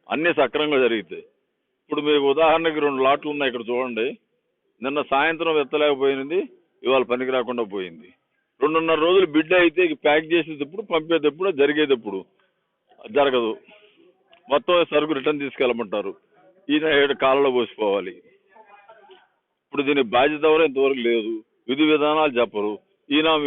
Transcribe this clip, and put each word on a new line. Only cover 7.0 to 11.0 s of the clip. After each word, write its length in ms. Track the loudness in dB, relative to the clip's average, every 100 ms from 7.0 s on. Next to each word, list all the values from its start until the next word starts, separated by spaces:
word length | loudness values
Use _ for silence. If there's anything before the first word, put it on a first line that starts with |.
| 0
పనికి 240 | -2 -2 -2
రాకుండా 280 | -2 -4 -6
పోయింది. 340 | -6 -8 -12 -20 _ _ _ _ -2
రెండున్నర 360 | 0 0 0 2 2
రోజులు 200 | 4 2
బిడ్ 200 | 2 2 4
అయితే 180 | 4 2 0
ఇక 100 | 0 2
ప్యాక్ 260 | 2 2
చేసేటప్పుడు, 500 | -2 -2 -6 -10 -10 -6
పంపేటప్పుడు, 560 | -4